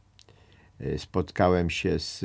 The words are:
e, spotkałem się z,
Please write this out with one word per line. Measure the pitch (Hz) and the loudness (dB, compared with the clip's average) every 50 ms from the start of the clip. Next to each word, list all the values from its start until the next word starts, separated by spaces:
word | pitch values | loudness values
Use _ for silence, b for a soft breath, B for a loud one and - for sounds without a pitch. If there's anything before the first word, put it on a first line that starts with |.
| _ _ _ _ _ b b b b b b b b b _ - | _ _ _ _ _ b b b b b b b b b _ -10
e, | - 67 76 - | -6 -6 -6 -6
spotkałem | - - - 92 87 - - - 98 90 92 90 87 82 | -8 -2 -2 -2 -2 0 2 2 4 4 4 4 2 0
się | - - - 92 82 82 | -2 -2 -2 0 0 -2
z, | - - - - 95 | -2 -6 -6 -4 -2